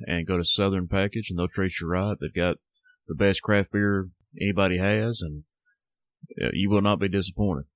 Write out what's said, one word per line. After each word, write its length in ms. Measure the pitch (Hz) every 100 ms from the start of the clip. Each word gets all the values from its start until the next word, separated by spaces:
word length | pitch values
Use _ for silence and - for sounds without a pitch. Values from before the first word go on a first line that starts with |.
and 260 | - 85 82
go 100 | 90
to 80 |
Southern 440 | 85 - 98 95 90
Package, 420 | 98 101 113 -
and 80 | 87
they'll 80 | 90
treat 320 | - 95 -
you 60 | 82
right. 320 | 90 101 101
They've 160 | 73
got 240 | 90 87 - _ _ _ _ -
the 80 |
best 280 | 80 101 95
craft 280 | - 101 98
beer 400 | 104 101 98 92 - _ -
anybody 380 | 101 98 95 90
has, 440 | 98 107 113 113
and, 220 | 85 73 - _ _ _ _ _ _ _ - -
uh, 80 | -
you 160 | - 98
will 140 | 101
not 160 | 101 98
be 100 | 98
disappointed. 580 | 98 95 92 104 73 71